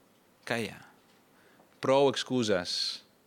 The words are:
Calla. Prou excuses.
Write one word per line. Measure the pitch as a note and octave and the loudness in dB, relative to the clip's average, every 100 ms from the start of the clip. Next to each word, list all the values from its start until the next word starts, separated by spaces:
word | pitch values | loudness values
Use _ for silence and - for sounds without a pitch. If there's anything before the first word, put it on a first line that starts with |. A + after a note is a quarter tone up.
| _ _ _ _ - | _ _ _ _ -6
Calla. | A#2 G#2+ - - _ _ _ _ _ _ _ _ - | -4 -4 -10 -20 _ _ _ _ _ _ _ _ -6
Prou | - C3+ C#3 | 2 4 4
excuses. | A2+ - B2+ G#2+ F#2 F2 - - - - _ | 2 -2 -2 2 0 0 -4 -4 -8 -16 _